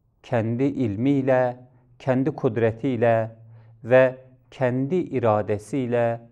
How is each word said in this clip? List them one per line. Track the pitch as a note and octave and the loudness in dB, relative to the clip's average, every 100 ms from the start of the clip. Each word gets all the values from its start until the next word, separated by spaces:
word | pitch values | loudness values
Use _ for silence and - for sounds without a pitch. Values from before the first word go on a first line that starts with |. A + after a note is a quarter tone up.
| _ _ | _ _
kendi | - A#2 A2+ A#2 | -6 -4 -2 -2
ilmiyle, | C#3 - A#2 G2 C3+ C#3 C3+ B2+ B2+ B2 - _ _ - | -2 -2 -4 -2 0 0 2 2 0 -4 -16 _ _ -8
kendi | C#3 B2+ C3 | -2 0 0
kudretiyle | - C3 A2 A2+ A2+ C#3 A#2 A#2 A2+ A2 - - - - - | -2 -2 0 -2 0 -4 0 2 2 -2 -10 -20 -20 -20 -10
ve | A2+ B2+ B2+ B2+ - _ _ | 4 6 6 0 -18 _ _
kendi | - B2+ B2+ C#3 | -4 -2 -2 -2
iradesiyle | F#3 - C3 A2+ G#2+ G#2 G2+ - C#3 A#2+ A#2+ A#2 A#2 - | -4 -2 -2 2 0 0 -6 -4 -4 -2 0 0 -4 -12